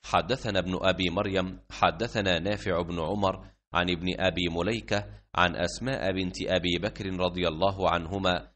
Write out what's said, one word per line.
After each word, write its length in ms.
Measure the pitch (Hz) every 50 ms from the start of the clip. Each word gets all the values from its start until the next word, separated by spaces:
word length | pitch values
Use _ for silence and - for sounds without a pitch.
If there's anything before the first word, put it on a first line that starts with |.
| _
حدثنا 540 | - - 92 82 80 123 - - 113 98 95
ابن 180 | 87 90 92 87
أبي 280 | - 95 92 92 95 90
مريم، 500 | 82 95 104 104 95 92 92 92 92 - - _
حدثنا 680 | - - - 90 82 82 110 120 - 117 98 95 90 82
نافع 420 | 82 98 104 101 - 101 90 85
بن 180 | 87 82 87 85
عمر 520 | 80 80 98 104 98 95 95 95 - - - _ _ _ -
عن 160 | 87 90 90
ابن 320 | 90 85 87 92 90 -
أبي 280 | 92 95 85 90 87 85
مليكة 560 | 82 85 87 98 117 117 - - 107 101 101 - - - _ _ -
عن 200 | 85 87 87 85
أسماء 560 | - 87 87 - - 113 127 135 104 65 95
بنت 300 | 95 95 95 90 85 90
أبي 380 | 90 - 92 92 85 90 87 85
بكر 240 | 85 107 - - 104
رضي 420 | 95 92 90 90 90 87 90 87 85
الله 420 | 78 78 92 98 95 95 92 85
عنهما 600 | 82 85 82 80 95 98 95 92 90 87 - - _